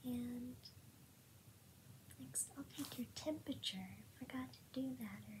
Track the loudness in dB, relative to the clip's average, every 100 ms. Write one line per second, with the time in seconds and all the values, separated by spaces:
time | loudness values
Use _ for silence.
0 | 4 4 4 2 2 -2 -6 -10 -12 -14
1 | -14 -14 -14 -14 -14 -14 -14 -14 -12 -12
2 | -10 -6 0 2 2 0 -6 -2 -2 0
3 | 0 2 4 4 4 4 4 4 -2 -4
4 | -8 -6 -2 0 0 -2 -2 2 4 4
5 | 0 -2 -4 -6